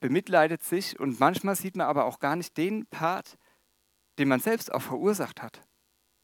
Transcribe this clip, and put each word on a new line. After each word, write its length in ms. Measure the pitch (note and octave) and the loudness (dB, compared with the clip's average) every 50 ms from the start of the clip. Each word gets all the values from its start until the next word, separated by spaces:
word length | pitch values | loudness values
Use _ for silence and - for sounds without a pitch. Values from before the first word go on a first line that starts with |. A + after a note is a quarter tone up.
bemitleidet 640 | - B2+ C3+ F3+ G3+ - F3+ E3+ D#3 D#3 E3 D#3 | -2 0 0 0 2 4 4 4 4 4 2 -2
sich 380 | - - F3 F#3 F#3+ - - - | -4 -2 -2 -2 -2 -4 -6 -4
und 180 | - C#3 B2 A2 | -4 -4 2 4
manchmal 380 | C3+ D#3+ F3+ E3+ - G3 G3 | 4 4 4 2 0 -2 -2
sieht 180 | F#3 - F#3+ - | -2 -4 -4 -4
man 120 | F#3+ D#3 | -2 -2
aber 180 | C#3+ D3 C#3+ A#2+ | 0 2 2 0
auch 140 | B2 B2+ - | 0 -2 -2
gar 180 | - C#3 D3+ | -2 -2 -2
nicht 200 | F3 E3+ - - - | -2 -4 -6 -4 -4
den 260 | D#3+ F#3+ G#3+ A3 - | -2 -2 -2 -4 -8
Part, 520 | - - - D#3+ E3 F#3 G3+ - - - _ _ _ _ _ _ _ _ _ _ _ _ _ _ _ _ - | -10 -6 -4 -2 -2 -2 -4 -8 -14 -20 _ _ _ _ _ _ _ _ _ _ _ _ _ _ _ _ 0
den 100 | C#3+ C#3 | 2 4
man 120 | C3 B2+ | 4 2
selbst 300 | - A3 A3+ A#3 - - | 2 0 0 0 -2 -4
auch 100 | - C3 | -4 -4
verursacht 600 | - - C3 B2 E3 G3+ G#3+ F#3+ C#3 A2+ - - | -4 -4 -4 0 0 0 0 0 -2 -6 -8 -12
hat. 200 | - A2+ - - - _ _ _ _ _ _ _ _ _ _ _ | -16 -16 -16 -20 -20 _ _ _ _ _ _ _ _ _ _ _